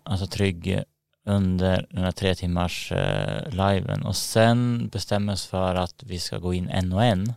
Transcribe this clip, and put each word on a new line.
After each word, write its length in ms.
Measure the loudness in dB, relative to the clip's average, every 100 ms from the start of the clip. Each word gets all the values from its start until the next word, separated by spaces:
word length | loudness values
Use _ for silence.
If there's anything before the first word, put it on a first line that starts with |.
alltså 220 | -2 -4 -4
trygg 560 | 0 0 0 -2 -2 -4 _ _ _ 0
under 600 | 2 4 2 2 2 -2
den 140 | -2
här 80 | -2
tre 220 | 0 0
timmars, 580 | 0 -2 0 -2 -4 -4
eh, 560 | -2 0 -2 -2 -4 -4
liven. 520 | 0 2 2 0 -4
Och 140 | -2 -4
sen 720 | 0 4 6 6 2 0 -2
bestämmer 400 | -6 -2 -2 0
oss 140 | -4 -4
för 280 | -2 0
att 280 | 0 -2 -6 -10
vi 120 | -8
ska 200 | -6 -6
gå 160 | -2
in 140 | -2 -2
en 240 | -2 0
och 120 | 4
en. 280 | 4 2 0